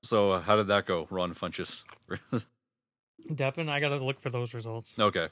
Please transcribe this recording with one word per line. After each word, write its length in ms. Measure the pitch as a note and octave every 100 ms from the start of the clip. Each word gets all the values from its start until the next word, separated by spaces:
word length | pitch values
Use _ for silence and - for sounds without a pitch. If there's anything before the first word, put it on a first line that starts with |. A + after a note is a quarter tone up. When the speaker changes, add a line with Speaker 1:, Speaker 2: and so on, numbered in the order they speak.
Speaker 1:
so, 280 | - A2+ G2+
uh, 80 | F#2
how 160 | E2+ G#2+
did 100 | G2+
that 180 | G2+ -
go, 220 | F2+ D#2
Ron 240 | F#2+ F2
Funches? 500 | D#2+ F2+ E2 F2 - - - _
<laughs> 380 | F#2+ _ B2 - _ _ _ _ _ _ _ -
Speaker 2:
Deppen, 380 | D3+ C3+ C3+ D#3+
I 100 | C#3+
gotta 180 | D3 C#3+
look 220 | C3 C#3
for 100 | C3
those 240 | A#2+ A#2+
results. 440 | A#2 A2+ A2+ A2 -
Speaker 1:
Okay. 300 | G#2 F#2 E2